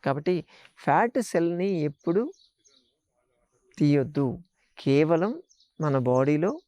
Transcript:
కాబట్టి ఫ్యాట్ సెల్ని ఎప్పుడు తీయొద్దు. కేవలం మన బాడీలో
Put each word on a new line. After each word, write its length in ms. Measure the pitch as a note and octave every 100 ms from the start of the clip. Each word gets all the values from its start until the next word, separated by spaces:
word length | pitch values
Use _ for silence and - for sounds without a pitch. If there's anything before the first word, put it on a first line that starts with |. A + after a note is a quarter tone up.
కాబట్టి 300 | - C#3 D3+ F3+ - - - _
ఫ్యాట్ 420 | - D#3 A#3 C4
సెల్ని 460 | A3+ F3 E3+ F3 G3 F3+
ఎప్పుడు 420 | D3+ C#3+ - F3 C4+ - _ _ _ _ _ _ _ _ _ _ _ _ _ -
తీయొద్దు. 480 | D3+ C#3+ B2+ D3 C3+ - - _ _ -
కేవలం 540 | - C#3 D#3 E3 G3 D#4 - _ _ _
మన 180 | D3+ C3+
బాడీలో 540 | B2 B2+ C#3 D3+ F3+ D4+